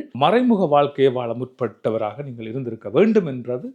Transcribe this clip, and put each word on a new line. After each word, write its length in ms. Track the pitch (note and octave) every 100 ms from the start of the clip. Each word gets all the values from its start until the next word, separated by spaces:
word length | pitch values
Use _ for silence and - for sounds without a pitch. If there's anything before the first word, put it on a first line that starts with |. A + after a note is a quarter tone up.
| D4+
மறைமுக 520 | B2+ D3 A3+ B3+ G#3 E3+
வாழ்க்கையை 440 | D3 C#3+ C#3 C3+
வாழ 180 | B2 A#2+
முற்பட்டவராக 920 | A#2 B2+ - A2+ - A#2+ A2 G#2+ A2
நீங்கள் 260 | C#3+ A#2 A2+
இருந்திருக்க 380 | B2+ A#2+ A2 G#2
வேண்டும் 400 | B2 A3 A3 E3
என்றது 380 | B2+ A#2+ B2+ A#3+